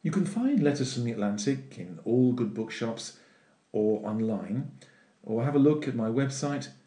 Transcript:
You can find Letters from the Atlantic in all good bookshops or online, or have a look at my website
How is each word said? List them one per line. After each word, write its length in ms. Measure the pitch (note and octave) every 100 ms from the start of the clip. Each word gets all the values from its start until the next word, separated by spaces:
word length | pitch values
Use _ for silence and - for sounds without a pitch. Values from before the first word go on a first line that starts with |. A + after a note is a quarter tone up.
You 80 | E3
can 140 | F3+
find 380 | E3+ A3+ C4 C4
Letters 320 | C#3+ C3+ B2+
from 100 | B2
the 80 | A#2+
Atlantic 640 | G#2+ G2+ G#2 C#3 C3 - -
in 240 | F2+ E2+ G#2+
all 260 | B2 B2+
good 220 | B2 A2
bookshops 640 | G#2 A2 - A#2 A2+ - - - _ _ _ _
or 300 | G#2+ G#2+ G#2+ G#2+
online, 640 | A2 A2+ G2+ F#2 A#2+ - - - _ _ _
or 220 | - A2
have 100 | C3
a 40 | C#3+
look 280 | C#3+ D3+ C3
at 80 |
my 140 | A#2 A2
website 600 | A#2+ C3+ - D3 C#3+ - -